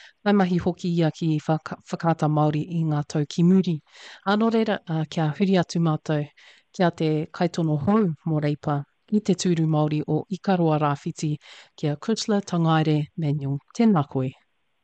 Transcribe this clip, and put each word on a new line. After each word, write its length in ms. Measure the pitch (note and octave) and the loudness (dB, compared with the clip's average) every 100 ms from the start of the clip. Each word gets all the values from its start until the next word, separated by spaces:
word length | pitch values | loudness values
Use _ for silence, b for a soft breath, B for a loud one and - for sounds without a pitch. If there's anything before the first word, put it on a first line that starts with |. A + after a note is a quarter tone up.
| B B | B B
kai 180 | G#3 G3+ | 0 2
mahi 240 | F3+ F3+ | 2 0
hoki 320 | F3+ E3+ F3+ | -2 -4 -2
ia 180 | E3+ D#3+ | 0 0
ki 220 | - D#3+ D3+ | 0 -2 0
whaka-, 400 | - D#3 - - | 0 -2 -4 -16
whakaata 480 | - - E3+ D#3+ D3+ | -10 -4 -2 0 0
Māori 380 | D3+ D3+ D3+ - | 2 2 0 -4
i 160 | E3 | -2
ngā 180 | D#3+ D3 - | -2 -2 -2
tau 160 | D#3 | -4
ki 240 | D3 - E3+ | -2 2 4
muri. 300 | F#3+ F3+ D3+ _ B B B G3 | 4 2 -4 _ B B B -2
Anō 260 | G#3 A3+ | 0 2
reira, 260 | A3+ A3 G3 | 0 0 -2
a, 200 | - D#3+ D3+ | -4 -4 -2
kia 260 | - D#3 | -2 -2
huri 240 | - F#3+ F#3+ | 0 2 2
atu 240 | E3+ F3 | 2 0
mātou, 480 | E3 D#3 - D3+ D3 _ b b b | 0 0 -2 -2 -4 _ b b b
kia 260 | - E3+ | -2 -2
te 180 | - D#3+ D#3 D#3+ | 0 -2 -2 -4
kaitono 540 | - F3 - D#3+ D3+ | -4 -4 -2 -2 0
hou 260 | F3 G#3+ F#3+ D3+ | 0 2 0 -2
mō 240 | E3 D3+ | -4 -2
Reipa, 380 | D3+ D3 D#3 C#3+ C#3+ _ - | -2 -2 -4 -4 -6 _ -4
i 120 | G#3 | -2
te 140 | G#3 | 0
tūru 320 | F3+ F#3 E3 D#3 | 0 0 2 2
Māori 340 | D3+ D3+ D3+ | 2 0 -2
o 200 | - D3+ - | -2 -4 -4
Ikaroa 520 | F#3 - F3+ E3 D3+ | -6 -2 0 2 2
Rāwhiti, 540 | D3+ C#3+ E3+ - D#3 D3+ B B B | 0 -2 -6 -6 -4 -6 B B B
kia 240 | - D3+ D3 | -6 -6 -4
Chrysler 480 | - A3 - G3+ - | -4 -4 0 -2 -2
Tangaire 640 | E3+ E3 D#3+ D#3 D3+ D3+ | 0 2 2 2 0 -2
Manual. 440 | - D3 D3 C#3 C#3 _ | -4 -4 -2 -4 -6 _
Tēnā 320 | - A3+ F3 C#3 | 0 2 4 0
koe. 240 | C3+ C3 - _ _ _ _ | -4 -6 -8 _ _ _ _